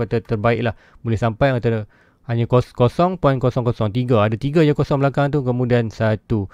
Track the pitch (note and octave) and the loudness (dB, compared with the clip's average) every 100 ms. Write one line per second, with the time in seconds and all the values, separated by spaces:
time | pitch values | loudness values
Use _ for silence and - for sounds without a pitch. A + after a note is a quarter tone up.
0 | A2+ A#2 - A2 A#2 A2+ A#2 - _ - | -4 -4 -4 -2 0 0 -2 -6 _ -10
1 | A#2+ G#2+ A#2 G#2+ C#3 B2 A#2 A2+ G#2 _ | -4 -2 -2 0 0 0 -2 -4 -6 _
2 | _ _ - A#2 A#2 B2 - - A#2+ - | _ _ -6 -4 2 2 0 0 0 2
3 | F3 F#3 C#3+ C3 B2+ C3 A#2+ - G#2+ A2+ | 0 0 0 0 0 0 -2 -2 -4 -2
4 | B2 A#2 G#2 A2 C#3+ D#3+ D3+ D3 C#3+ C#3+ | 0 2 2 0 -2 2 2 2 0 0
5 | C#3 C3+ C#3+ D3 B2+ B2 B2+ A#2+ A2+ - | 0 0 -2 -2 -2 -2 0 0 0 -2
6 | A2+ G#2+ - A2 F#2+ | -2 -2 -2 -4 -4